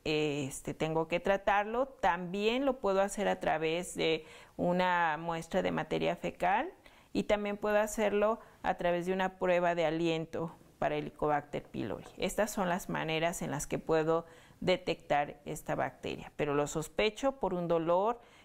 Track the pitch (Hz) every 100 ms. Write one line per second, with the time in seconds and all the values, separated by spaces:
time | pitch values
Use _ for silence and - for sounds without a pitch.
0 | - 151 151 143 135 - - - 160 160
1 | 160 175 190 196 208 202 208 233 269 -
2 | 196 170 180 196 214 247 277 254 202 190
3 | 196 208 190 185 170 156 160 165 180 -
4 | 165 160 156 - - - 170 180 180 175
5 | 165 151 170 165 170 190 180 160 156 160
6 | 160 175 175 - 175 202 330 - - -
7 | - 196 202 208 202 208 214 208 214 220
8 | 208 208 208 233 - - - 185 175 175
9 | 175 190 190 185 185 175 175 170 160 160
10 | 170 160 160 - 165 - - - 151 147
11 | 151 - 151 147 - 143 - - 117 -
12 | - - 185 - 220 - 180 180 - 156
13 | 156 160 165 180 165 139 - 147 - 160
14 | 156 165 170 - - - 175 180 - 165
15 | - 147 147 - - 151 - 139 131 -
16 | - - - - 147 143 147 160 151 -
17 | 214 214 269 269 190 180 170 170 160 175
18 | 208 240 - -